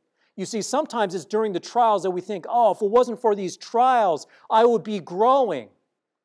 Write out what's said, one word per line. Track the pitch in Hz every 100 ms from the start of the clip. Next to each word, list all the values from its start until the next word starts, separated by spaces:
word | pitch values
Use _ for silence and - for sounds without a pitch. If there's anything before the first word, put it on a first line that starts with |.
| _ _ _ -
You | 185
see, | 220
sometimes | - 269 311 233 202
it's | 180
during | 135 214 220
the | 170
trials | - 233 233 202
that | 185
we | 180
think, | 180 196 -
"Oh, | 240 220
if | 175
it | 202
wasn't | 233 240 214
for | 226
these | 202 180 -
trials, | - 233 254 247 202 151 - _ -
I | 220
would | 240 226
be | 208 208
growing." | 143 180 233 277 233 143 107 _ _ _ _ _